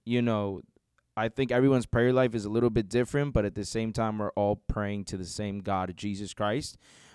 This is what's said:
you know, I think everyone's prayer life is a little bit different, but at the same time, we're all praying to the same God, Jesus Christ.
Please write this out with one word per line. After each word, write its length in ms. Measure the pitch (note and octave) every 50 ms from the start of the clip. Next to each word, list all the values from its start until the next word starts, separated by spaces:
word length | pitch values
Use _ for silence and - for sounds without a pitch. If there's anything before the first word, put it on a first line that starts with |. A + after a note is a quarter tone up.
| -
you 160 | A2+ A#2+ A#2+
know, 420 | A#2+ A#2+ A2 G#2+ G#2 G2+ G2 D#2 - _ _ _ _ _ _ _ _ _ _
I 120 | G#2+ A2 A2+
think 240 | - - C3+ A#2+ B2
everyone's 340 | B2 C3 C3+ C3+ B2+ A2+
prayer 260 | - - A#2+ A#2+ B2 B2+
life 220 | C3 B2+ A#2+ A2
is 100 | A2+ G2+
a 60 | G#2
little 200 | G#2+ A#2 A#2+ A#2+
bit 180 | A2 A#2 G#2+ F#2
different, 460 | - B2 B2 - - C#3+ C#3+ C#3+ C3+
but 100 | A#2 G#2
at 100 | G2+ F2
the 100 | A2 G2+
same 280 | - - A2+ A2+ A2+ G#2
time, 260 | A#2 A2+ A2 G#2+ G#2+
we're 120 | G#2 G#2
all 260 | - - G#2 G2+ G#2
praying 480 | - - - - A2 G#2 G2+ G#2 G2+ F#2+
to 100 | - -
the 80 | F#2 F#2
same 360 | E2+ - - G#2+ G2+ G2 G2+
God, 360 | F#2 G2+ G2 F#2 F#2 F#2 F2
Jesus 380 | - - G#2 G2 F#2+ G#2 F#2+ -
Christ. 420 | - G#2 G#2 A2 C#3 D#3 - - - _ - - - - -